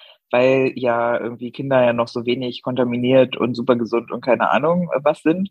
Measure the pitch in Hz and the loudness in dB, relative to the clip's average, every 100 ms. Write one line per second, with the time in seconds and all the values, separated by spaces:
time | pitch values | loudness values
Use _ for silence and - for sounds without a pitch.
0 | - - - 123 127 135 131 127 123 117 | -20 -20 -4 2 4 4 0 -2 -2 0
1 | 117 120 117 120 123 117 135 131 123 117 | 0 -2 -4 -8 -12 -8 0 2 2 2
2 | 117 127 117 123 123 120 - 127 123 120 | -2 -4 -4 -4 -4 -8 -6 -2 -2 0
3 | 123 131 127 - 120 117 117 120 110 117 | 2 4 4 0 -4 -4 0 0 0 -2
4 | 117 120 131 113 107 104 151 175 175 - | -4 -8 0 0 2 2 2 0 0 -2
5 | 147 156 151 175 196 | -2 0 0 0 -2